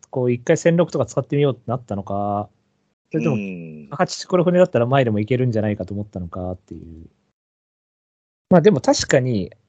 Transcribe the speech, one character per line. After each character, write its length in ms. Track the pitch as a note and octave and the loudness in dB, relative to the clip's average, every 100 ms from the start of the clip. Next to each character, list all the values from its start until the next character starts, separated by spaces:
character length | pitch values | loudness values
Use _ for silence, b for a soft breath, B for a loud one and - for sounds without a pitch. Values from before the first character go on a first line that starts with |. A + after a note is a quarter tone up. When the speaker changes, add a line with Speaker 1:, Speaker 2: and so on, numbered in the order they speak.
| _ | _
Speaker 1:
こ 140 | C3 | -2
う 80 | B2 | 0
一 120 | A#2+ | 0
回 120 | C#3+ D#3 | 0 2
戦 200 | F3 E3+ | 4 2
力 160 | E3 | 2
と 60 | D3 | -2
か 80 | A#2+ | -2
使 140 | C#3 | -4
っ 60 | - | -2
て 100 | C#3+ | 0
み 60 | |
よ 80 | C#3+ | 0
う 20 | |
っ 20 | B2+ | 0
て 60 | - | -6
な 100 | A#2 | -6
っ 80 | |
た 120 | - G2+ | -6 -8
の 80 | |
か、 440 | F#2+ G2+ G2+ G2+ G2+ _ _ _ _ _ _ | -6 -4 -2 -4 -6 _ _ _ _ _ _
そ 80 | D#3+ | -2
れ 60 | |
と 60 | - | 0
も、 60 | G#2+ | -2
Speaker 2:
う 20 | |
ん。 500 | G2 F2+ D#2+ D#2 C#2+ | -4 -10 -14 -16 -8
Speaker 1:
母 160 | D3 F3+ | -4 -4
父 220 | - - | -4 -2
黒 160 | F3+ | 0
船 140 | E3+ F3+ | 4 4
だ 80 | F3+ | 4
っ 40 | |
た 80 | A#2 | 2
ら 80 | A#2+ | 2
前 180 | C#3 | 2
で 60 | A#2+ | 2
も 80 | G#2 | 0
行 100 | G#2+ | 0
け 80 | B2+ | 0
る 120 | B2+ | 0
ん 20 | |
じ 80 | A2 | 0
ゃ 40 | |
な 80 | G#2+ | -2
い 60 | G#2 | -2
か 80 | |
と 100 | F#2 | -6
思 100 | G2+ | -8
っ 20 | G2+ | -8
た 140 | F#2 | -10
の 80 | F2 | -10
か 240 | F#2 F2+ | -8 -8
っ 40 | F#2 | -10
て 180 | - | -14
い 40 | E2+ | -18
う。 280 | E2 D#2+ D#2 _ _ _ _ _ _ _ _ _ _ _ _ _ - | -16 -18 -20 _ _ _ _ _ _ _ _ _ _ _ _ _ 2
ま 80 | F3 | 6
あ 20 | |
で 100 | G3 | 6
も 100 | D3 | 4
確 280 | C4 C#4+ - | 2 0 2
か 120 | C#3 | 0
に、 320 | B2+ G#2+ - - | 2 -2 -4 -12